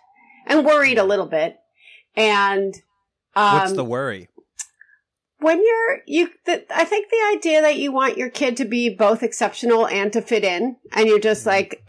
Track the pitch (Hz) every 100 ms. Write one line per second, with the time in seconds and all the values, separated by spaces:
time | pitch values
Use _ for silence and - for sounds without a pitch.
0 | _ _ _ _ - 302 285 302 269 226
1 | 196 202 160 160 170 - _ _ - -
2 | _ - 214 202 202 196 196 185 _ _
3 | _ _ _ 202 208 196 190 190 120 123
4 | 139 95 87 _ _ - - _ _ _
5 | _ _ _ - 311 339 440 453 453 554
6 | - 302 349 _ - 339 - - 330 415
7 | 415 453 415 415 330 311 302 285 277 262
8 | 269 - 247 - 269 240 220 240 240 190
9 | 208 226 233 - 214 - 240 226 226 196
10 | 208 220 220 220 190 175 247 - - 185
11 | 220 208 214 214 214 196 202 -